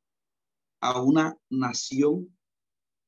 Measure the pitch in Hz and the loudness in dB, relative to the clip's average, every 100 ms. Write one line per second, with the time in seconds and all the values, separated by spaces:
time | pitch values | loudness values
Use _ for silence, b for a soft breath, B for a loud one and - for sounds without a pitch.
0 | _ _ _ _ _ _ _ _ 127 127 | _ _ _ _ _ _ _ _ -2 0
1 | 131 156 160 - - 131 123 120 - 135 | 4 4 2 -4 -8 -4 -4 -4 -4 0
2 | 147 180 185 _ _ _ _ _ _ _ | 0 0 -6 _ _ _ _ _ _ _